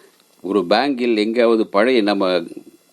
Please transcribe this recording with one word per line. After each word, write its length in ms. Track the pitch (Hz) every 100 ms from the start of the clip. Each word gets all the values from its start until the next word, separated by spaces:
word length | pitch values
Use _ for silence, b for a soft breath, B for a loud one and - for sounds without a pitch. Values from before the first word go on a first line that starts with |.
| b b _ _
"ஒரு 260 | 87 101 87
பேங்கில் 480 | 107 143 123 120 107
எங்கேயாவது 500 | 107 117 117 113 104
பழைய 360 | 98 120 123
நம்ம 400 | 104 101 95 90 85 - - - _